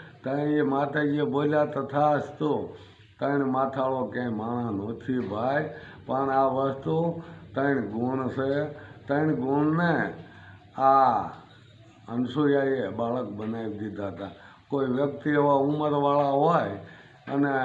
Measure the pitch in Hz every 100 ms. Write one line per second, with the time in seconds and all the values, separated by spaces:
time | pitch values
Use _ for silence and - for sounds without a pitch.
0 | - - 131 143 151 151 135 139 143 151
1 | 147 147 135 135 147 151 147 139 139 147
2 | 151 143 - - 151 117 87 - - -
3 | - - 135 143 135 131 131 139 131 131
4 | 110 120 120 107 113 120 120 98 104 113
5 | - 127 98 104 127 147 151 - - -
6 | - 131 135 135 135 131 139 - 160 160
7 | 170 170 - - - 135 143 131 104 110
8 | 123 131 123 135 135 143 151 - - -
9 | - 143 156 131 131 143 151 160 175 139
10 | 98 - - - - - - - 135 135
11 | 131 107 92 - - - - - - -
12 | - 120 123 139 143 143 135 131 98 110
13 | 117 127 107 101 110 113 110 101 107 95
14 | 98 87 92 - - - - 139 135 123
15 | 143 143 151 147 143 139 143 151 151 147
16 | 143 143 139 139 160 165 101 101 - -
17 | - - - 139 139 131